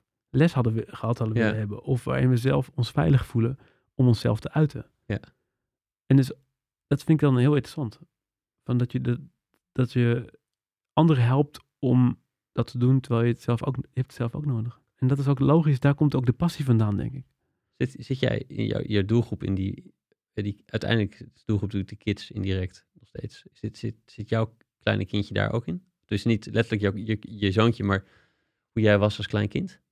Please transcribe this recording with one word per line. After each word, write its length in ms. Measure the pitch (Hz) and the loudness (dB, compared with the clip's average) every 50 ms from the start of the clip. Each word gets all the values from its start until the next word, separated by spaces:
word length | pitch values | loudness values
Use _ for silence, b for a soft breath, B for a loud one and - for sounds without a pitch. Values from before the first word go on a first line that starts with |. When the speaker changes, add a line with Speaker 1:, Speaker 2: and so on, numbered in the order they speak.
| _ _ _ _ _ _ | _ _ _ _ _ _
Speaker 1:
les 220 | - 131 151 170 - | 0 2 2 2 2
hadden 200 | 139 120 120 110 | 0 0 0 0
wi-, 100 | 113 107 | -2 -6
gehad 320 | - - - - 110 117 - | -8 -12 -8 -4 -4 -2 -2
hadden 180 | 120 113 110 | -2 -2 0
Speaker 2:
Ja. 60 | 113 113 | 0 0
Speaker 1:
willen 160 | 107 101 107 | 0 0 -2
hebben. 240 | 107 104 107 107 - | -4 -6 -8 -10 -4
Of 220 | - 135 120 - | -2 -2 -2 -2
waarin 240 | 120 127 131 135 127 | -4 -2 0 2 2
we 60 | 127 | 2
zelf 340 | 120 117 135 139 143 131 - _ | 2 2 0 0 0 -2 -4 _
ons 160 | - 120 110 | -6 -6 -4
veilig 360 | - - 151 165 147 127 - | -2 0 2 4 4 2 2
voelen 320 | - - 117 113 117 131 b b b b b b b b | 0 -2 0 0 0 -2 b b b b b b b b
om 120 | _ 131 | _ 4
onszelf 340 | 127 117 - - 117 117 110 | 4 4 2 2 -2 -2 -2
te 120 | - - - | -4 -6 -2
uiten. 340 | 156 156 143 - - - - _ _ _ | 0 0 0 -2 -6 -14 -14 _ _ _
Speaker 2:
Ja. 140 | _ 104 - - - _ _ _ _ _ _ _ _ _ _ _ _ _ _ _ | _ -8 -8 -8 -12 _ _ _ _ _ _ _ _ _ _ _ _ _ _ _
Speaker 1:
En 100 | _ 131 | _ 4
dus, 100 | 139 135 131 - - _ _ _ _ _ _ _ _ _ | 4 4 2 -4 -14 _ _ _ _ _ _ _ _ _
dat 120 | _ 143 143 - | _ -4 -4 2
vind 160 | - 165 147 | 0 2 2
ik 60 | 147 | 4
dan 120 | 143 131 123 | 2 4 4
heel 160 | 123 139 147 | 4 4 2
interessant. 460 | 143 120 - - - 147 113 - _ - _ _ _ _ _ _ _ _ _ _ _ _ | 2 0 -4 -8 -8 -8 -8 -8 _ -20 _ _ _ _ _ _ _ _ _ _ _ _
Van 120 | - 123 | -4 -2
dat 160 | 120 123 120 - | 0 0 0 -2
je 80 | 127 | -4
de, 200 | 127 123 120 120 - - _ _ _ _ _ _ _ _ _ | -2 -2 -4 -4 -6 -16 _ _ _ _ _ _ _ _ _
dat 200 | - 127 120 - | -2 -2 -2 0
je 460 | 123 120 120 117 117 120 - - - _ _ _ _ _ _ _ _ _ _ _ | 0 2 2 0 -2 -4 -10 -18 -20 _ _ _ _ _ _ _ _ _ _ _
anderen 300 | - 156 170 156 131 120 | 4 4 4 6 4 4
helpt 360 | 120 127 139 147 147 _ - - _ _ _ | 4 4 2 0 0 _ -18 -20 _ _ _
om 420 | - 127 127 127 127 120 113 - _ _ _ _ _ _ _ | 0 2 4 4 4 4 2 -2 _ _ _ _ _ _ _
dat 140 | - 117 | -4 -4
te 120 | - - 123 | -4 -2 0
doen, 220 | 123 127 131 135 | 2 4 4 2
terwijl 240 | 127 - 120 113 117 | 2 0 0 0 2
je 80 | 120 117 | 2 0
het 100 | - - | -2 -2
zelf 220 | - 120 117 - | -2 -2 -2 -2
ook, 120 | - 131 | -4 -4
je 60 | 123 120 - _ | -6 -8 -8 _
hebt 140 | - 127 | -6 -6
het 80 | - - | -6 -6
zelf 200 | - 123 120 - | -6 -6 -6 -4
ook 120 | 147 151 | -4 -4
nodig. 340 | 147 127 113 113 120 - _ _ _ _ | -4 -2 -2 -4 -6 -8 _ _ _ _
En 100 | _ - | _ 0
dat 120 | 127 156 170 | 0 0 2
is 80 | 139 135 | 2 0
ook 100 | 143 127 | 0 2
logisch, 420 | 139 135 147 165 160 156 143 123 | 4 4 4 4 4 4 2 2
daar 140 | - 143 139 | 2 2 2
komt 200 | - 156 147 - | 4 2 2 2
ook 120 | 135 123 | 0 0
de 60 | 120 123 | 0 0
passie 320 | - 170 170 - - 147 | 0 0 -2 -2 -4 0
vandaan, 320 | 131 120 110 110 107 104 | 2 2 2 2 2 0
denk 160 | 95 69 113 127 | -2 -4 -6 -8
ik. 100 | 131 131 _ _ _ _ _ _ _ _ _ _ | -10 -16 _ _ _ _ _ _ _ _ _ _
Speaker 2:
Zit, 180 | _ 131 131 135 - | _ -6 -6 -6 -10
zit 200 | 127 - 135 131 | -8 -8 -6 -2
jij 260 | 135 123 113 110 - | -2 -2 -2 -4 -6
in 200 | - 135 - 113 | -8 -8 -6 -4
jouw, 160 | 104 110 - - | -4 -2 -4 -4
jouw 220 | - 104 104 98 | -2 0 0 0
doelgroep 380 | 101 110 120 113 - - - - | 2 2 0 0 -2 -6 -8 -4
in 120 | 104 98 | -4 -4
die, 400 | 95 95 98 - - - - _ _ _ _ _ _ _ _ _ | -2 -4 -6 -6 -8 -14 -20 _ _ _ _ _ _ _ _ _
eh, 120 | - 104 | -8 -6
die, 180 | 104 101 - _ | -6 -8 -10 _
uiteindelijk 480 | _ - 107 - - 113 113 107 101 - | _ -8 -6 -2 0 0 0 0 -2 -6
is 40 | - 117 - _ | -12 -20 -20 _
de 80 | _ _ | _ _
doelgroep 280 | - 110 101 95 98 98 | -2 -2 -2 -2 -4 -4
natuurlijk 260 | 101 92 - - - | -6 -6 -6 -10 -10
de 60 | _ - 101 | _ -6 -6
kids 180 | - - - | -6 -6 -12
indirect 560 | - 107 98 95 95 95 92 90 - - _ _ _ | -8 -6 -4 -4 -2 -4 -4 -6 -8 -16 _ _ _
nog 160 | _ _ _ | _ _ _
steeds. 360 | _ - 107 110 - - - - _ | _ -12 -12 -12 -14 -14 -20 -20 _
Zit, 260 | _ - 110 107 - | _ -12 -12 -12 -8
zit, 160 | - 107 110 - _ | -10 -10 -10 -10 _
zit 220 | _ _ - 107 - | _ _ -16 -8 -4
jouw 280 | - 113 113 - - _ _ _ _ _ | -2 -2 -2 -2 -6 _ _ _ _ _
kleine 280 | _ - 107 104 98 | _ -2 -2 -2 -2
kindje 280 | 98 - 104 101 - 104 | -4 -4 -4 -4 -4 -2
daar 180 | 101 101 107 - | -2 -2 0 -2
ook 140 | 120 - | -4 -6
in? 180 | - 170 180 - _ _ _ _ | -6 -10 -10 -10 _ _ _ _
Dus 200 | _ 113 101 - | _ -4 -2 0
niet 220 | 117 117 104 - | 0 0 0 -2
letterlijk 360 | - 107 117 117 - - 104 104 | -4 -2 -2 -2 0 -2 -2 -2
jouw, 120 | 101 98 107 101 | -2 -2 -2 -4
je, 120 | 110 110 107 | -6 -6 -6
je 300 | - - 113 104 101 101 90 | -6 -12 -10 -2 -2 0 2
zoontje, 320 | 107 110 117 113 - 104 | 4 2 2 2 0 -2
maar 200 | 101 98 98 - _ _ _ _ _ _ _ _ _ _ _ _ _ _ | -2 -2 -2 -4 _ _ _ _ _ _ _ _ _ _ _ _ _ _
hoe 100 | 113 110 | 0 4
jij 160 | 107 104 101 | 4 6 6
was 180 | 98 107 107 | 4 2 0
als 100 | - 104 | -2 -8
klein 220 | - - 104 104 104 | -4 -2 -2 -2 -2
kind? 320 | - 135 180 190 - _ _ _ | -2 -4 -6 -6 -10 _ _ _